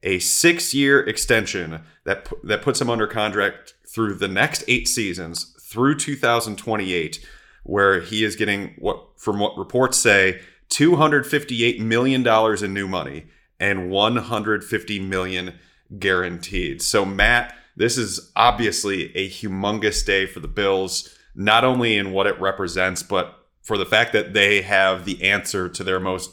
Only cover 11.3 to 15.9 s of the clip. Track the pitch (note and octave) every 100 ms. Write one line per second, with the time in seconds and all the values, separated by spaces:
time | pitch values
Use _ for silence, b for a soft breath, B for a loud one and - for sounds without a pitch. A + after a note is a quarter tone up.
11.3 | D3 - A#2+ A#2 A#2+ A2 A2+ B2+ C3 A#2+
12.3 | A2 A2 G2+ G2+ G2 G2 F#2 C#2 D2 -
13.3 | b b _ G2+ G2 F2+ G2 G#2+ A#2 G#2
14.3 | A2 G#2+ G#2+ - G#2+ - G#2 F#2+ F#2+ F#2
15.3 | F#2 F#2 E2+ b b b